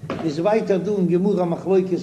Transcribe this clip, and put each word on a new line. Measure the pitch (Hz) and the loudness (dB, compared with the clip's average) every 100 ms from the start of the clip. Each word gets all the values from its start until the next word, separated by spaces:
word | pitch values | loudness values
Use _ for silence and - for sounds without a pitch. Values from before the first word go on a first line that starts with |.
| - - | -10 -6
איז | 160 143 | -6 -2
ווייטער | 185 220 190 185 | 0 0 2 0
דא | 175 | 0
אין | 208 175 | 0 2
גמרא | 175 202 185 180 | 2 2 0 0
מחלוקת, | 160 165 190 185 175 | -2 2 2 2 -2